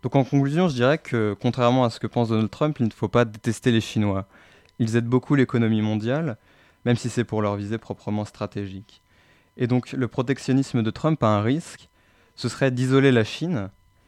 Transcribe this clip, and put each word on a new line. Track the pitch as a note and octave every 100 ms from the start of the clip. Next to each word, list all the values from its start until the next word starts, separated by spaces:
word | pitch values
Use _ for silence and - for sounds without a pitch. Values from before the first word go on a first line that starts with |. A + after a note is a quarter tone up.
Donc | B2+ C#3
en |
conclusion, | B2+ C#3+ C#3 D3+ F#3
je |
dirais | B2+ B2 D#3
que, | - A#2+ G#2+ G2+
contrairement | B2 A#2 A#2+ B2+
à | B2
ce | -
que | A2+
pense | - A#2
Donald | A2 G#2+
Trump, | - D3+ D3
il | A2+
ne |
faut | - G#2+
pas | B2 A#2
détester | G#2+ - A2 -
les | A2+
Chinois. | - - G#2 G2 F#2+ - - - _ _
Ils | A2+ A#2
aident | A#2
beaucoup | B2+ - C#3+
l'économie | B2 A#2+ A2+ A2
mondiale, | G#2+ G#2+ A2 C#3 D#3+ A2 _ _ _ _ A#2+
même | A#2+
si | B2
c'est | A#2
pour | A#2 G#2+
leur | G#2 G2+
visée | G2+ A2
proprement | - G2 - G#2
stratégique. | G#2 - G#2 - G2+ F#2+ - _ _ _ _ _ _ -
Et | B2
donc | B2 -
le | C3+ A#2+
protectionnisme | - B2+ C3 - C3 C3+ B2+
de | A2
Trump | - D#3 D#3+
a | A2+
un | G#2
risque, | G#2+ D3 - - _ _ _ _ _ -
ce | A#2+
serait | - C#3
d'isoler | B2 B2+ C3+ C#3
la | B2
Chine, | G#2+ - E3 D3+ F#2+ _ _ _